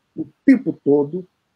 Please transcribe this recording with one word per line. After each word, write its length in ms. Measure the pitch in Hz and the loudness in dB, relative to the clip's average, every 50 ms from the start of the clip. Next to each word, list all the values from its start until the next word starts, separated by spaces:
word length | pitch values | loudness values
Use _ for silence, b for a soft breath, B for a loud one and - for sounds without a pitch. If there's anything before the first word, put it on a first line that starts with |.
| _ _ _ | _ _ _
o 100 | - 156 - - _ _ | -14 -14 -14 -16 _ _
tempo 320 | - 269 247 - 170 151 - - | 2 2 2 0 -4 -10 -4 -2
todo 420 | 143 143 147 143 147 156 185 180 - _ _ _ _ _ | 0 0 0 0 -2 -6 -10 -12 -14 _ _ _ _ _